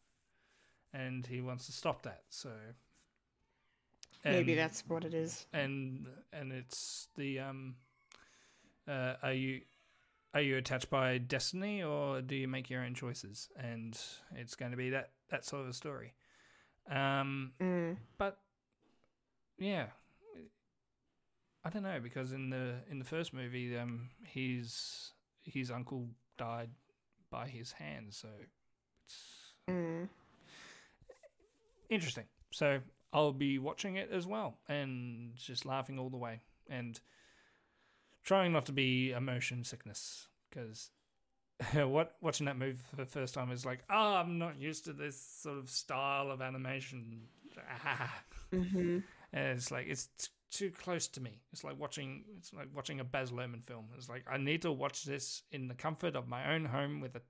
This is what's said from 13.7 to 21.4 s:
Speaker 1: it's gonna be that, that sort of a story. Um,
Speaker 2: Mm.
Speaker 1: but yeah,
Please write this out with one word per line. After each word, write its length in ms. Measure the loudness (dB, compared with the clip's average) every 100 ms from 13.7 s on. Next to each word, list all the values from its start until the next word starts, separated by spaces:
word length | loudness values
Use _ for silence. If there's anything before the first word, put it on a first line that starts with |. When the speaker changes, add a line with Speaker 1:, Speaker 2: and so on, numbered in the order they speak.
| -4 -6 -6 -8 -12 -12 -10
Speaker 1:
it's 180 | -10
gonna 220 | -6 -4 0
be 140 | 2
that, 200 | 0 -2 _ -4
that 140 | -4
sort 180 | -2 -4
of 60 | -4
a 40 |
story. 420 | -6 -6 -6 -10 -16 _ -20 -20 -20 -20 _ -2
Um, 640 | 2 4 4 2 0 -4 0
Speaker 2:
Mm. 360 | 2 4 2 -2 -6 0
Speaker 1:
but 200 | 0 0 _ _ _ _ _ _ _ _ _ _ _ -4
yeah, 280 | 0 0 -2 -6 -20 _ -18 -16 -16 _ _ _ _ _ _ _ _ _